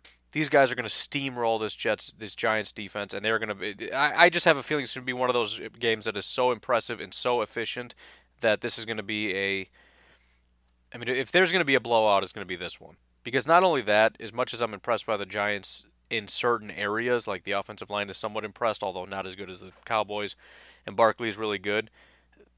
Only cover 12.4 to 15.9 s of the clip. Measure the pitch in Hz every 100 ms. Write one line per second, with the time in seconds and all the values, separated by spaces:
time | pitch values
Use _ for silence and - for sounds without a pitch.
12.4 | 92 90 - - 78 87 _ _ 123 127
13.4 | 120 170 185 143 104 104 110 - 113 113
14.4 | 123 117 117 101 - 110 - 104 95 104
15.4 | 104 101 92 - -